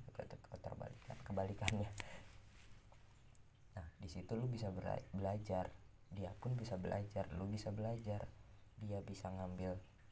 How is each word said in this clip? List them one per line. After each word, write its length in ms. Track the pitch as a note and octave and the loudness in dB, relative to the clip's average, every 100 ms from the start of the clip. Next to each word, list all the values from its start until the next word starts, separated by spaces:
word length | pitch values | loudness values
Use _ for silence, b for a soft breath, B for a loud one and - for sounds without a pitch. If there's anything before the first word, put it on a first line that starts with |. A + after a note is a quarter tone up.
| - - | -8 -6
keter-, 240 | - - - | -6 -6 -8
keterbalikan, 680 | - - - - - - - | -6 -4 -4 -4 -6 -8 -6
kebalikannya. 680 | - G2 F#2+ G2 G2+ G#2+ G#2 - B B B B - - - - - - - - - - - - - - | 0 2 4 6 8 8 6 0 B B B B -12 -12 -12 -12 -12 -14 -14 -16 -16 -16 -18 -18 -12 -8
Nah, 100 | D#2+ - | -8 -8
di 80 | E2 | -8
situ 240 | E2 F#2 | -4 0
lu 160 | A2+ B2+ | 2 2
bisa 240 | A2+ G#2 | 2 0
bela-, 320 | F#2 F#2+ - - | 0 2 0 0
belajar, 560 | F#2+ F#2+ G#2 G#2 F#2 F2+ - - - - | 2 4 2 4 4 2 -2 -14 -16 -10
dia 240 | G2 F#2 G2 | -4 -4 0
pun 160 | B2+ B2 | 2 2
bisa 240 | - F#2 | 2 2
belajar, 480 | F2+ G2 G2+ G2 F#2+ F2 | 4 2 2 2 2 2
lu 80 | |
bisa 240 | G2 G#2+ G#2+ | 2 2 2
belajar, 560 | G#2 A2 A#2 A2 G#2 - - - - - - | 2 2 2 2 2 0 -6 -14 -14 -14 -6
dia 240 | G#2+ G2+ | 0 0
bisa 240 | G2 G2+ F#2+ | 0 -2 -2
ngambil, 480 | F#2+ F#2 F#2 F#2 F#2 - - - | 0 0 2 2 0 -4 -16 -18